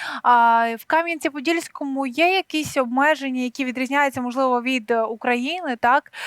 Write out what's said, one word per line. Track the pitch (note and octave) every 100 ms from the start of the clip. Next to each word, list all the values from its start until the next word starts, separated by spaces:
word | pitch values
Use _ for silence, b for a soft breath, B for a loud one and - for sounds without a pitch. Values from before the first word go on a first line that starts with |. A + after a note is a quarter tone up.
| B C4
А, | - A#3+ A#3 A#3 A#3 A3+
в | -
Кам'янці-Подільському | D#4 E4+ E4 D#4+ C#4+ C4 E4+ E4 - C#4+ C4+ C4+
є | A#3+ F4 F#4+
якісь | - D#4 D4 C#4+
обмеження, | B3 B3+ D4 D4+ C4+ B3+
які | B3 - B3+
відрізняються, | A#3+ B3+ C#4 C#4+ C4+
можливо, | B3 A#3+ C4 B3
від, | A#3+ C4 G#3+
е, | A#3
України, | A3 A3+ B3 A#3+ B3+ F4 E4 A#3
так? | A#3+ C#4 - -